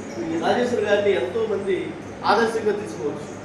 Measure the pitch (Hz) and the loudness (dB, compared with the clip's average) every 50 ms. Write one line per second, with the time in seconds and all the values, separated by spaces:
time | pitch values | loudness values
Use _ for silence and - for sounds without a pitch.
0 | - - - 175 165 165 160 165 165 - 233 240 247 214 233 208 208 208 208 208 | -10 -8 -8 -6 -6 -4 -4 -2 0 2 2 2 2 2 4 2 4 4 4 4
1 | 202 202 190 175 170 180 - 226 220 208 202 190 196 190 185 170 - - - - | 4 4 2 2 0 0 0 -2 0 0 0 -2 0 0 0 0 0 -4 -8 -10
2 | - - - - - 170 202 226 233 220 220 220 202 208 196 - - - - - | -10 -12 -12 -4 2 2 4 4 4 2 0 0 0 0 0 0 -4 -8 -8 -4
3 | - - - - 427 - - - | -4 -4 -4 -6 -8 -10 -12 -12